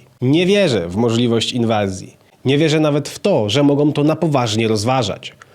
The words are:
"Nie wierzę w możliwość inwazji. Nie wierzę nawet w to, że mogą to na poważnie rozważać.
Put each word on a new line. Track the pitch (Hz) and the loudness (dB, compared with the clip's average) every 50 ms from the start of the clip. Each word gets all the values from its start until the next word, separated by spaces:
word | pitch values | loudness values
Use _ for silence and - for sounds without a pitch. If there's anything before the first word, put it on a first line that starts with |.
| - _ _ _ | -20 _ _ _
"Nie | 127 127 143 170 180 | -2 0 2 2 2
wierzę | 175 202 202 196 156 120 95 85 87 | 2 2 2 2 2 0 0 -2 -2
w | 87 | -2
możliwość | 104 120 117 113 117 123 117 113 113 104 - - | -2 0 0 2 2 2 2 2 0 0 -2 -2
inwazji. | 123 117 110 113 107 104 98 98 95 - - - _ _ _ _ _ - | -2 0 0 0 0 0 -2 -4 -8 -12 -16 -20 _ _ _ _ _ -2
Nie | 123 143 143 | 0 2 2
wierzę | 165 156 151 160 | 2 2 2 0
nawet | 156 151 143 156 147 - | 0 0 0 -2 -4 -6
w | - - | -8 -4
to, | - 208 185 127 107 104 | -2 0 0 0 0 0
że | 107 143 143 | 0 2 2
mogą | 143 143 143 147 156 135 | 2 2 2 2 0 0
to | 147 143 | 0 0
na | 156 156 | 0 0
poważnie | 156 180 160 143 131 123 110 107 113 117 107 | 0 0 0 0 0 0 0 0 0 0 0
rozważać. | 110 104 101 123 131 131 117 95 85 - - - - - - - - | 0 0 0 0 0 0 -2 -2 -6 -8 -12 -16 -18 -20 -20 -20 -20